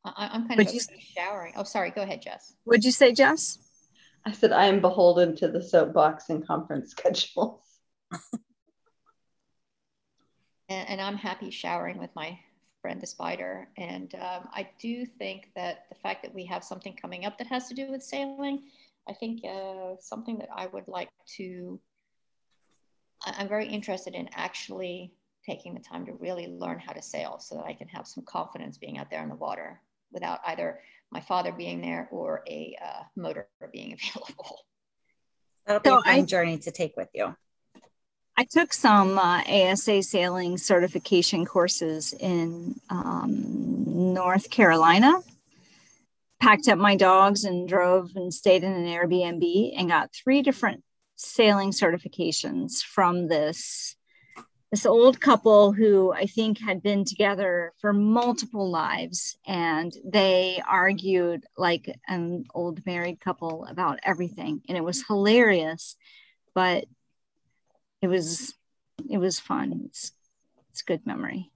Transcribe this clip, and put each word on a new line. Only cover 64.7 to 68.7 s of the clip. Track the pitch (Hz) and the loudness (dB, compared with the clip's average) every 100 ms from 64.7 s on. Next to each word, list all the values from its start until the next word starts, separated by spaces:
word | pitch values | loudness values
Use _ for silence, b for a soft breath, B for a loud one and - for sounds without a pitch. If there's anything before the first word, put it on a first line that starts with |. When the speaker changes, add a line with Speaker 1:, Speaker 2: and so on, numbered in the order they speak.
Speaker 2:
And | 180 | -4
it | |
was | 165 175 - | -4 -6 -2
hilarious, | 202 202 233 226 185 160 165 - - b b b b _ | 2 6 6 6 4 0 -6 -12 -14 b b b b _
but | 185 185 175 - _ _ _ _ _ _ _ _ _ _ _ | 0 0 0 -4 _ _ _ _ _ _ _ _ _ _ _
it | 185 | 0
was, | 185 160 170 254 - _ | 0 -2 -6 -8 -12 _